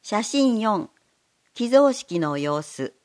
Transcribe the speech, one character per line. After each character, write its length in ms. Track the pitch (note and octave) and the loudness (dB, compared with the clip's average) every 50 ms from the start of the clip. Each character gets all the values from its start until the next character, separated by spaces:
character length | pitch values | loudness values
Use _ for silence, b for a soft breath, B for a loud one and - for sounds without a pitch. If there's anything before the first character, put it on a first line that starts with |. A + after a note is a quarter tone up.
写 220 | _ - G#3+ G#3 A3 | _ -4 -4 -4 -2
真 360 | - - C#4 C4+ C4 A#3 A3 | -2 0 2 2 2 2 0
四、 300 | A3 A3 G#3 F3 - - _ _ _ _ _ _ _ _ _ _ _ _ _ | 0 0 -2 -2 -4 -8 _ _ _ _ _ _ _ _ _ _ _ _ _
寄 140 | - A#3 A#3 | -6 -4 4
贈 220 | B3 C4+ C#4+ C#4 | 4 6 6 6
式 280 | B3 - - _ F3 F3 | 2 0 -8 _ -4 -2
の 180 | D#3+ D3+ D3 | -2 -2 -2
様 240 | C#3+ C#3+ D3 D3 D3+ | -2 -2 -2 -2 -2
子。 320 | D3 - - - C3+ B2 _ _ | -4 -8 -10 -8 -8 -10 _ _